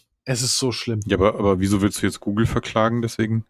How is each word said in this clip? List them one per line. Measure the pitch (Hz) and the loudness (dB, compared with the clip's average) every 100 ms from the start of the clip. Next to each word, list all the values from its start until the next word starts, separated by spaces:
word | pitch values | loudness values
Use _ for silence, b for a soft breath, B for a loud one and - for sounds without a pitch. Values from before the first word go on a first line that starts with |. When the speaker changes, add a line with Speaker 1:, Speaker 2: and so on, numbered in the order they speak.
| - _ - | -10 _ -6
Speaker 1:
Es | 120 | -4
ist | 123 - | -2 0
so | 131 | -2
schlimm. | 113 - 110 104 | -2 -4 -4 0
Speaker 2:
Ja, | 98 | 2
aber, | 101 - | 2 4
aber | 101 92 | 2 2
wieso | 95 101 | 2 2
willst | 98 - | 2 0
du | 98 | -4
jetzt | - | -4
Google | - 101 113 | -4 -2 0
verklagen | 120 - 110 113 117 | -2 -2 0 0 0
deswegen? | 113 - 110 113 | -4 -2 -2 -2